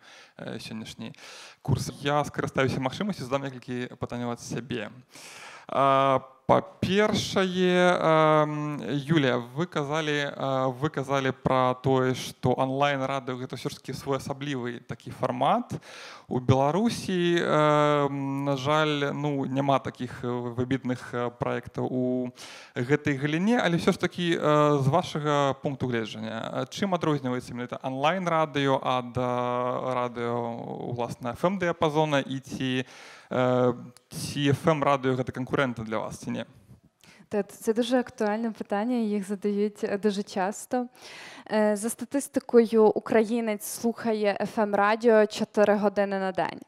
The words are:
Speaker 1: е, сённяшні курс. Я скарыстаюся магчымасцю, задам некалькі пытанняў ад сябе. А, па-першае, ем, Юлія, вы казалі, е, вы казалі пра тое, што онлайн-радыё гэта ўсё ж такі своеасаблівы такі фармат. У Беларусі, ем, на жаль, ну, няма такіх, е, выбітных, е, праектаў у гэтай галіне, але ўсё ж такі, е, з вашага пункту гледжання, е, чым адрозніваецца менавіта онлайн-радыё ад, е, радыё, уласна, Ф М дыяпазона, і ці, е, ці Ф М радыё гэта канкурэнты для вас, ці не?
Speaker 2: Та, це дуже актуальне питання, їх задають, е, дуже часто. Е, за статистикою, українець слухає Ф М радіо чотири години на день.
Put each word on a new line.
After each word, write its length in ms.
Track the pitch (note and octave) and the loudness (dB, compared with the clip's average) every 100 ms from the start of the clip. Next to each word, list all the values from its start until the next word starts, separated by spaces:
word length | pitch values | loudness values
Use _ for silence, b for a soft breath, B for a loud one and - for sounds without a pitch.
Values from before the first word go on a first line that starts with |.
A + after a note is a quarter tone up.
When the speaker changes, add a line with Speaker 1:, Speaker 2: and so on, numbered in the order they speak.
| B B B - | B B B -14
Speaker 1:
е, 200 | - A#2+ | -12 -10
сённяшні 500 | - A2 A2 - A2+ - B B B B | -10 -12 -12 -14 -16 -16 B B B B
курс. 280 | - C3 - B2+ | -2 0 -2 -6
Я 220 | C#3 D3 | -2 0
скарыстаюся 560 | C#3+ - - - C3 - | -2 -4 -4 0 0 0
магчымасцю, 480 | C3 - G#3 F#3 C3 | -4 -4 -6 -6 -4
задам 160 | C#3 | -4
некалькі 480 | C#3 B2+ - B2 B2 A#2+ | -4 -12 -8 -8 -8 -8
пытанняў 320 | B2 A#2+ B2 | -8 -6 -6
ад 100 | A#2+ | -6
сябе. 500 | - - A#2+ B2 G#2 B2 - B B B B B B | -8 -8 -6 -8 -8 -12 -20 B B B B B B
А, 540 | - C#3 C3+ C3+ C3 - - - | 2 4 6 4 2 0 -10 2
па-першае, 1400 | B2+ - - C3+ F#3+ G#3+ G#3 - - F#3+ F3+ F3+ F3+ F3+ | 2 2 -6 0 2 2 2 0 0 0 2 4 6 6
ем, 880 | F3 D#3+ D#3+ D#3 D#3 D3+ D3+ D3+ D3 F#2 | 4 4 6 6 6 4 0 -4 -6 -4
Юлія, 480 | C#3+ C#3 E3 C3+ B2 | -4 2 4 4 2
вы 300 | A#2+ C3 F3 | -2 -4 -4
казалі, 500 | E3 C#3+ D3+ D3+ D3 | -2 -2 -2 0 -2
е, 160 | C#3+ - C3+ C3 C3 B2 | -2 -4 -2 0 0 0
вы 80 | D3+ | -2
казалі 440 | D3+ C3+ C#3 C3 B2+ | -2 0 0 0 -2
пра 300 | - C3 B2+ B2+ | 0 2 2 0
тое, 300 | C3+ C3 B2+ B2+ | 2 2 2 -2
што 400 | - - B2+ B2 | -6 -2 0 2
онлайн-радыё 800 | C3+ C3+ C#3+ C#3 C3+ C#3 B2+ B2+ | 0 0 0 0 -2 -4 -6 -8
гэта 240 | C3 C3+ | -8 -8
ўсё 80 | D3 | -8
ж 80 | C#3 | -8
такі 160 | - | -12
своеасаблівы 880 | C3 - C3+ - C3+ C#3+ C3+ A#2+ A#2+ - | -10 -4 -4 -4 -8 -6 -6 -6 -8 -12
такі 240 | - - | -14 -14
фармат. 640 | A#2 B2+ B2 C#3 G#3+ B3 - B B B B | -6 -4 0 0 0 -2 -10 B B B B
У 160 | B B2+ | B -4
Беларусі, 960 | B2+ C3 C#3 E3 A#3 - - F3+ F3 E3+ | 2 4 4 2 0 -2 -2 0 2 2
ем, 1120 | - D3+ D3+ D3 D3 D3 C#3+ C#3 C#3 C#3 C#3+ | 2 4 6 6 4 4 0 -2 -4 -2 -2
на 80 | C3+ | -2
жаль, 560 | C3 D3+ D#3 D3 C#3+ | 0 2 2 0 -2
ну, 320 | C#3+ D3 C#3 | -2 -2 -2
няма 340 | C3 C3 C#3 C3+ | -2 -2 2 0
такіх, 460 | - - B2 - | 0 -8 -10 -6
е, 40 | B2 | -4
выбітных, 840 | B2 A#2+ A#2+ B2 C3+ B2 B2 - | -4 -4 -4 -2 -2 -2 -6 -4
е, 160 | B2 A#2+ A#2 | -4 -4 -2
праектаў 480 | - B2 - - | -4 -4 -6 -6
у 480 | B2 B2+ B2+ B2+ B2 - B B B | -4 -2 0 -2 -4 -8 B B B
гэтай 480 | - A#2+ D3 D3+ C#3 | -6 0 2 2 0
галіне, 400 | D3 D#3+ G3 A#3+ | 0 0 2 2
але 160 | F3 E3+ | 2 2
ўсё 160 | G3 | 2
ж 80 | F#3+ | 2
такі, 320 | F3 - F3 | -2 -2 -2
е, 80 | E3 D3+ D3+ D3 D3 | 2 4 6 6 4
з 60 | C3 | 4
вашага 640 | D#3+ F3 D#3+ D3+ C#3+ C#3 | 2 0 -4 0 2 2
пункту 320 | C3+ D3+ C3+ | 0 -4 -4
гледжання, 640 | B2+ A#2 G#2+ A2 A2 A2 - C3 | -2 -2 -4 -8 -8 -6 -6 -6
е, 40 | B2+ | -6
чым 240 | - G3+ F3+ | -4 -2 0
адрозніваецца 560 | D#3+ D3 B2+ B2 - | 0 0 -2 -4 -6
менавіта 240 | A#2+ B2 - | -10 -8 -8
онлайн-радыё 960 | C3+ C3 D3 F#3 F3 D#3+ D#3 C#3+ C#3 C3+ | -6 0 0 2 0 0 0 0 2 2
ад, 320 | C3 B2+ B2 A#2+ | 0 -2 -2 -4
е, 40 | |
радыё, 1120 | B2+ B2 B2 B2 B2 B2+ C3 B2+ B2 A#2 A#2+ A#2+ A#2 A#2+ - - - B2 | -2 0 -2 -2 -2 -2 -2 -2 -4 -4 -4 -2 -4 -6 -8 -8 -6 -4
уласна, 400 | A#2 - A#2+ A#2 | -6 -6 -8 -2
Ф 80 | |
М 140 | F3 G3 | 0 0
дыяпазона, 640 | F3 E3 D#3+ D3+ D#3 C#3+ | -2 0 0 2 2 0
і 160 | C3 C3+ | -2 -8
ці, 440 | - - C3 B2+ B2 B B B B | -8 -6 -2 -2 -4 B B B B
е, 400 | B2 B2+ B2+ B2 B2 B2 - _ | 0 2 4 2 0 -8 -20 _
ці 400 | - - C#3+ C#3+ | -10 -8 0 2
Ф 180 | C3+ E3+ | 2 2
М 180 | D#3 | 2
радыё 280 | C#3+ C#3 C3 | 2 2 2
гэта 200 | B2+ B2+ | 0 -2
канкурэнты 520 | - B2+ - C3 A#2 | -6 -4 0 0 -2
для 140 | A2 A2 | -6 -6
вас, 200 | G2 - | -6 -10
ці 120 | - | -8
не? 140 | A#2+ A2 - _ - _ _ B B - | -8 -10 -16 _ -20 _ _ B B -6
Speaker 2:
Та, 120 | G#3+ | -4
це 320 | G3 - - | -4 -4 -2
дуже 240 | A3 A#3 B3+ | 0 2 0
актуальне 520 | A#3+ - G#3+ G#3+ A#3 | 0 -2 -2 0 -4
питання, 460 | G#3 A3 G3+ A3+ B3 | -6 -4 -2 0 0
їх 300 | A3 G#3 F#3+ | 0 -2 -4
задають, 580 | G3+ G#3 G3+ G#3 G3+ | -4 -2 0 -2 -2
е, 140 | A3 G3 | -4 0
дуже 240 | G#3 G3 | 0 -2
часто. 640 | G3+ G#3+ F#3 G#3+ - B3+ A#3+ B B B B B - | -4 -2 -4 -4 -4 -4 -4 B B B B B -4
Е, 240 | G#3+ G#3+ G#3 | 2 2 2
за 140 | A3 | -2
статистикою, 920 | - A#3+ C#4 - C#4 - A#3+ A3+ A3+ | -6 -4 -4 -2 -4 4 6 6 6
українець 800 | G#3+ - - A3 G#3+ A#3+ A#3 G#3 | 6 4 2 2 4 0 -2 -4
слухає 760 | - - A#3 A3+ A#3 A3 G#3 G3 | -6 -4 -2 -2 -2 0 0 0
Ф 180 | G3+ - | -4 0
М 160 | G#3 | 0
радіо 520 | G3+ G3+ A3 A#3+ A3 G#3+ | 4 4 4 6 8 6
чотири 480 | - A3 - G#3 | 2 -2 4 4
години 440 | G3+ G3+ G3 G3+ G3 | 6 2 2 0 0
на 140 | F#3+ | -2
день. 280 | F3+ D#3+ - | -2 -4 -4